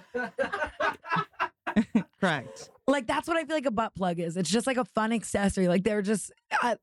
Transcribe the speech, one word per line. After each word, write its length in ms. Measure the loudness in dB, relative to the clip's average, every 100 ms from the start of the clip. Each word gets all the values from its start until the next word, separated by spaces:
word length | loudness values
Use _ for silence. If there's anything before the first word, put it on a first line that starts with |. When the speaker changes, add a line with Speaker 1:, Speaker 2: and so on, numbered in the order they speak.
| -8
Speaker 1:
<laughs> 280 | -6 -6 -4 -4 -2 -6 -2 -2 -2 -4 -4 -4 -6 -8 _ -2 -2 0 -2 -2 _
Correct. 500 | 0 0 -6 -16 -20 _ 0
Speaker 2:
Like, 200 | 0 0
that's 200 | -2 0
what 100 | -2
I 80 | 0
feel 100 | -2
like 100 | 0
a 60 |
butt 240 | -2 -4 -2
plug 240 | -2 -2
is. 160 | -4 -2
It's 140 | 0
just, 180 | 2 2
like, 80 | 0
a 60 |
fun 300 | 0 0 0
accessory. 540 | 0 0 0 2 2 4
Like, 160 | 4
they're 180 | 2 0
just, 300 | 0 -2 -2 -16 _ 0
uh, 140 | 0 2